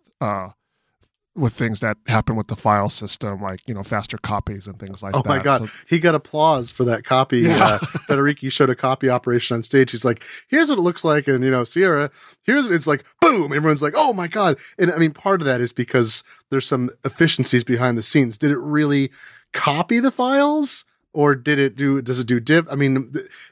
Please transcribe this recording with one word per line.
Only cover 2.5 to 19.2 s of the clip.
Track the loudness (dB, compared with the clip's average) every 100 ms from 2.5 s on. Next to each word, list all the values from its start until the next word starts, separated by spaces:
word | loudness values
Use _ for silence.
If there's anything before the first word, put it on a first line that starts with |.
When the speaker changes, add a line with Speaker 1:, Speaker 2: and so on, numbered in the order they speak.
| -4
Speaker 1:
file | 0 2 0
system, | -4 -10 -10 -8 -8
like, | -10 -10 -10
you |
know, | -10
faster | -6 -6 -6 -10
copies | -6 -6 -6 -12 -14
and | -16
things | -16 -14
like | -4 -2
Speaker 2:
Oh |
Speaker 1:
that. | -2
Speaker 2:
my | 0
God. | 0 0 -2
Speaker 1:
So | -12 -2
Speaker 2:
He | 0
got | 2
applause | 0 -2 0 2 2 -2
for | -2
that | 0 0 0
copy. | 0 2 2
Speaker 1:
Yeah. | 4 4
Speaker 2:
Uh, | 2 2
<laughs> | -4 -8 -2
Federici | 0 0 -2 -4
showed | 0 2
a | 2
copy | -2 0 0
operation | 0 0 -2 -2 -4
on |
stage. | 2 4 4
He's | 0
like, | -2 -2 -8 -18 -2
"Here's | 0 2
what | 2
it |
looks | 0 0
like." | 0 2 2
And, | 0
you | 2
know, | 0
Sierra, | 0 0 2 2 -2 -8 -20 -6
here's, | 0 0 2
it's | 0 0
like, | -2 -4 _
boom. | 4 4 0
Everyone's | 0 2 2
like, | 0 2
"Oh | 2
my | 0 -4
God." | 0 0 0 -6 0
And | 0
I | 2
mean, | 0
part | 0 -2 0
of | 0
that | 0
is | -2
because | -4 -2 0 0 -4 -10 -20 _
there's | -4 -2
some | -2 -2 -6 -10
efficiencies | 0 2 2 0 0
behind | 0 0 0 0
the |
scenes. | 0 0 0 0
Did | -2
it | -2
really | -2 0 2 0 -2 -6